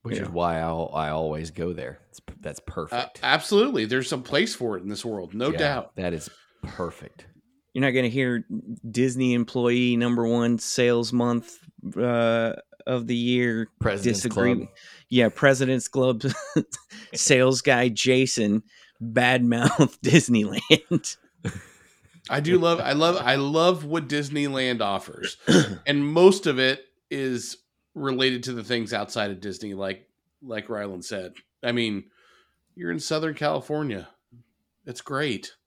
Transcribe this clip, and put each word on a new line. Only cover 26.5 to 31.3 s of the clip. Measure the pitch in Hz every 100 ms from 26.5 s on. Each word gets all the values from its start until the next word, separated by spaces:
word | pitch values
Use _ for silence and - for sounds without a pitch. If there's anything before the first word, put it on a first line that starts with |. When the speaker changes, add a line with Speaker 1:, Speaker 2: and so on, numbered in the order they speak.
| 131
Speaker 3:
it | 131 135 - _ _
is | 139 131 123 - - _ _ _
related | - 135 127 131 123
to | 123
the | 120 101
things | 123 107
outside | 107 104 117 104
of | 92
Disney, | 101 92 107
like, | 98 98 98 _ _ _ _
like | 135 110 104
Rylan | 107 104 90
said. | 87 101 90